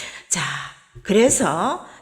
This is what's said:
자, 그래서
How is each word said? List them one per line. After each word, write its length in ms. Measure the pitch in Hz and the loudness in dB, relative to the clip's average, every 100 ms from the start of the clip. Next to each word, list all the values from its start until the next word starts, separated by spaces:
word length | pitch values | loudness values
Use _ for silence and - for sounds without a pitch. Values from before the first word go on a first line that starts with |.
| - - - | -12 -14 -6
자, 140 | - 139 139 135 - _ - | -4 -4 -6 -10 -16 _ -10
그래서 880 | - 202 247 - 196 156 220 349 - - | 0 4 6 4 0 0 -2 -4 -10 -20